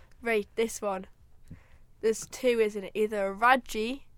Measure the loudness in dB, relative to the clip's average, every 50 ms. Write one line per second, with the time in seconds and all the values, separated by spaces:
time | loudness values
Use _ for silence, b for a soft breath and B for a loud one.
0 | b b -20 -8 -4 -2 -2 -2 -2 -4 -4 -4 -2 -2 -4 -6 -6 -6 -6 -6
1 | -8 -12 -18 -20 -20 -20 -20 -20 B B B B B B B B B -20 -8 -2
2 | 0 0 0 0 -4 -12 -8 -2 0 2 4 4 2 2 0 -4 -8 -4 -2 0
3 | 0 0 0 -2 -2 -2 0 4 6 6 6 6 2 -2 -4 -2 -2 -2 -4 -6
4 | -10 -18 -20